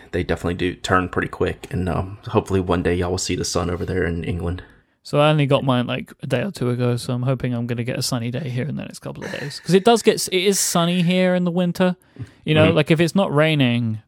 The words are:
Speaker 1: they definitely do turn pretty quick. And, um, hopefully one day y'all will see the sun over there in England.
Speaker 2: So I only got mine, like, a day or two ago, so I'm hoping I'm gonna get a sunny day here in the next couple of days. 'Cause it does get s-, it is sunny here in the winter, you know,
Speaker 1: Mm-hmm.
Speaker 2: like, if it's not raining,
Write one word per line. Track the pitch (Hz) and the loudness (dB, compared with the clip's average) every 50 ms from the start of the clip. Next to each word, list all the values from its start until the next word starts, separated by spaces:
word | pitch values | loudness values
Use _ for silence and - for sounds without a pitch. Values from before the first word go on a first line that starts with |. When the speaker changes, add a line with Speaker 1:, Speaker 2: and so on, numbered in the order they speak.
| - - | -12 -6
Speaker 1:
they | - 90 80 | -4 -4 -2
definitely | 90 82 - - 85 87 | -2 -4 -2 -2 -4 -2
do | - 92 90 - | 0 -2 -4 -4
turn | - - - 95 92 90 | -4 -2 2 2 2 2
pretty | 87 - 92 92 - | 0 -2 -4 -4 -4
quick. | - - 92 90 98 - - - | -2 -2 -2 -2 -2 -6 -10 -8
And, | - 90 92 | -6 -4 -2
um, | 92 - 90 95 95 104 - - | -2 -2 -2 -4 -6 -10 -14 -12
hopefully | 113 107 104 - - 95 95 | 0 0 0 0 2 0 0
one | 87 92 87 90 82 | 2 0 0 0 2
day | 85 87 | 0 0
y'all | 90 90 87 | 0 0 -2
will | 90 | -2
see | 90 - - 90 | -4 -2 -4 -4
the | 80 85 | -4 -4
sun | - - 87 87 85 | -2 -2 -2 -2 -2
over | 87 87 85 | -4 -4 -4
there | 90 90 92 85 | -4 -2 -2 -2
in | 85 85 85 - | -2 -2 -4 -4
England. | - 90 85 90 87 87 90 - - _ _ _ _ _ _ | -6 -6 -4 -4 -4 -6 -6 -10 -18 _ _ _ _ _ _
Speaker 2:
So | _ - 147 143 | _ -2 0 2
I | 147 151 | 4 4
only | 156 151 143 | 4 2 4
got | 131 143 123 135 | 2 2 2 2
mine, | 135 123 123 120 | 2 0 0 0
like, | 123 127 - - - - _ | -2 -4 -8 -8 -12 -14 _
a | - | -4
day | 127 127 120 202 | -4 -2 -2 -2
or | 202 | -4
two | - - 123 123 | -4 -4 -2 -2
ago, | 123 123 123 120 123 | -2 0 0 0 -2
so | 120 - - 123 | -2 -4 -4 -4
I'm | 123 123 | -2 -2
hoping | 135 131 120 - 123 123 | -2 -2 -2 -4 -4 -4
I'm | 120 120 | -4 -4
gonna | 120 120 120 117 | -4 -4 -4 -4
get | 127 - | -4 -4
a | 143 123 | -4 -4
sunny | - 135 120 117 123 | -4 -4 -4 -4 -4
day | 120 131 131 127 | -6 -6 -6 -6
here | 120 127 - | -6 -6 -6
in | 147 - | -6 -6
the | - - | -8 -10
next | - - - | -12 -16 -14
couple | - 135 139 - - | -14 -14 -12 -10 -10
of | - | -10
days. | - - 139 143 - - | -10 -8 -10 -10 -12 -10
'Cause | - - 175 | 0 4 4
it | 190 190 | 6 6
does | 233 240 214 - | 6 4 6 4
get | 220 - | 2 2
s-, | 170 - | 2 -2
it | - 185 180 180 | -2 0 2 2
is | 202 196 - | 2 2 2
sunny | - - - 175 165 175 180 180 | 0 0 2 2 2 2 2 2
here | 165 175 185 185 185 180 180 | 2 2 4 4 4 4 2
in | 180 180 | 2 0
the | 175 | 0
winter, | 165 185 180 175 - - 185 180 180 _ _ _ _ - 113 - _ _ - | 0 0 0 0 2 2 0 0 0 _ _ _ _ -16 -16 -16 _ _ -2
you | 151 156 | 2 4
know, | 156 156 | 6 6
Speaker 1:
Mm-hmm. | 160 170 | 6 4
Speaker 2:
like, | 160 143 - | 2 4 4
if | 160 151 | 4 4
it's | 175 156 - | 4 2 2
not | 196 196 - 139 | 0 0 2 2
raining, | 147 156 160 156 143 131 120 120 120 120 110 107 107 _ | 2 4 4 4 4 4 2 2 0 0 -2 -4 -6 _